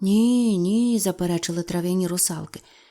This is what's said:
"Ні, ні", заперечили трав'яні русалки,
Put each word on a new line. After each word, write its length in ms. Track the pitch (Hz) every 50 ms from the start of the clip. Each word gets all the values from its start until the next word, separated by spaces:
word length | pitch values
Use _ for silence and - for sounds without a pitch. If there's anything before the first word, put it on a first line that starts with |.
"Ні, 580 | 196 190 202 220 233 240 247 247 240 226 202 180
ні", 400 | 175 185 214 233 240 240 233 214
заперечили 640 | 190 196 175 - 180 170 175 165 - - 170 175
трав'яні 460 | 170 - 175 175 170 175 185 185 185 175
русалки, 540 | 175 180 - - 170 156 156 - - - - _ - - _ _